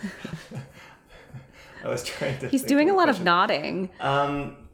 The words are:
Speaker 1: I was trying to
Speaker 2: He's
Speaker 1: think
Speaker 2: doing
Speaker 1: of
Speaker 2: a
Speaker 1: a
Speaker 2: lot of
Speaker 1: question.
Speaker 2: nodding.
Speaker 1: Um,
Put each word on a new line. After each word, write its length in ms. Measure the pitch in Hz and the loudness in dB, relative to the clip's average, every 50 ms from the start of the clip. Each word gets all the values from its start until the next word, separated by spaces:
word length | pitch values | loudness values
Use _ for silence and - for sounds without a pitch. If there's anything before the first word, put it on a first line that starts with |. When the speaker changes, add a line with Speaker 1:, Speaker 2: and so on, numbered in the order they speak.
| - 190 - - - - 165 160 - - - 135 - - - - - - - - _ _ - - - - - - - - - - - - - - - | -10 -10 -10 -12 -12 -12 -12 -12 -14 -14 -14 -14 -14 -14 -18 -20 -20 -20 -20 -20 _ _ -20 -20 -20 -18 -18 -18 -18 -20 -20 -20 -20 -20 -18 -10 -8
Speaker 1:
I 40 | - | -6
was 160 | - - - | -6 -6 -6
trying 340 | - - - 147 135 131 - | -8 -6 -4 -4 -4 -4 -4
to 100 | 131 123 | -2 -2
Speaker 2:
He's 120 | - 262 | 0 0
Speaker 1:
think 80 | 262 - | 2 4
Speaker 2:
doing 200 | 277 285 302 339 | 4 6 6 6
Speaker 1:
of 60 | 403 | 6
Speaker 2:
a 20 | 381 | 4
Speaker 1:
a 20 | |
Speaker 2:
lot 100 | 349 311 | 4 4
of 60 | 254 | 2
Speaker 1:
question. 100 | 185 175 | 2 2
Speaker 2:
nodding. 640 | 180 175 175 190 220 196 143 - 147 165 180 190 180 - - | 4 4 4 4 4 2 0 -2 -4 -4 -4 -4 -6 -6 -4
Speaker 1:
Um, 560 | - 135 139 143 143 143 143 143 139 139 - - - - | 0 2 2 2 2 0 0 -4 -6 -8 -10 -16 -20 -20